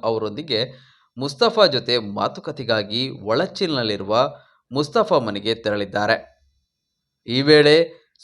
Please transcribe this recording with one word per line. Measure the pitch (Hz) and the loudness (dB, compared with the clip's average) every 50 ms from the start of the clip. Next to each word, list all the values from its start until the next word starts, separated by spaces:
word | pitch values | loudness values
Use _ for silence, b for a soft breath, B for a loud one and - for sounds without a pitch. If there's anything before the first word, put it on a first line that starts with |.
| - | -4
ಅವರೊಂದಿಗೆ | 113 113 110 110 104 104 139 165 156 117 107 127 127 b b b b b b b b b | -2 -2 -2 -4 -6 -8 -8 -6 -4 -2 -4 -4 -4 b b b b b b b b b
ಮುಸ್ತಫಾ | 120 135 139 - - 233 220 226 226 202 | -8 -8 -6 0 2 2 2 4 4 4
ಜೊತೆ | 160 131 120 120 127 123 | 4 4 0 -2 0 -2
ಮಾತುಕತೆಗಾಗಿ | 120 107 101 101 107 101 233 - 190 - 160 143 135 123 113 113 107 101 98 110 120 131 131 | -2 -2 -4 -4 -2 -2 -2 -4 -6 -12 -12 -10 -8 -2 -2 0 -2 -2 -4 -4 -6 -6 -6
ಒಳಚಿಲ್ನಲ್ಲಿರುವ | - - 98 104 113 143 185 185 - - 196 165 147 127 117 107 104 98 98 101 107 120 135 143 143 B B B B B B - | -8 -10 -4 -2 0 0 0 -2 -4 -4 -4 -2 -2 -2 -2 -2 -4 -4 -2 0 2 2 2 0 -2 B B B B B B -6
ಮುಸ್ತಫಾ | 123 143 151 - - 233 208 - 180 143 | -4 -4 -4 0 0 0 2 2 2 0
ಮನೆಗೆ | 117 107 98 101 98 110 113 | 0 0 -6 -4 -2 -2 -4
ತೆರಳಿದ್ದಾರೆ. | 113 - 104 104 104 101 92 98 104 104 107 113 - - - _ _ _ _ _ _ _ _ _ _ _ _ _ _ _ _ _ _ - | -2 -2 -2 -2 -2 -4 -4 -2 -2 2 2 2 0 0 -14 _ _ _ _ _ _ _ _ _ _ _ _ _ _ _ _ _ _ -8
ಈ | 120 120 131 | -4 -2 0
ವೇಳೆ | 135 151 151 151 147 147 151 165 170 165 B B B B B _ | 4 6 6 6 8 6 6 4 2 0 B B B B B _